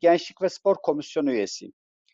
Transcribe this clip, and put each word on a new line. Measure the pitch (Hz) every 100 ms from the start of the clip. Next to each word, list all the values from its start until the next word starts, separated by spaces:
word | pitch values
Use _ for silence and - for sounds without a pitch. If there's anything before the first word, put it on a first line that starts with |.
Gençlik | 170 170 - -
ve | 185
Spor | - 196
Komisyonu | 190 - 147 143 - 143
üyesiyim. | 120 98 - 98 - _ _ _